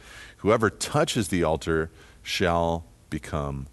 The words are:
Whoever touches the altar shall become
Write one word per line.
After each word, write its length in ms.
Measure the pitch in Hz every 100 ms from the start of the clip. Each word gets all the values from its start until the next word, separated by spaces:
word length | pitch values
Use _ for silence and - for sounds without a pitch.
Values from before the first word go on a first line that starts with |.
| - - - -
Whoever 340 | 95 117 107
touches 560 | - - 147 165 127 101
the 160 | 90
altar 480 | 80 80 85 80 80 - - -
shall 640 | - - 90 85 82 82 - - _
become 560 | 78 - 78 71 69 65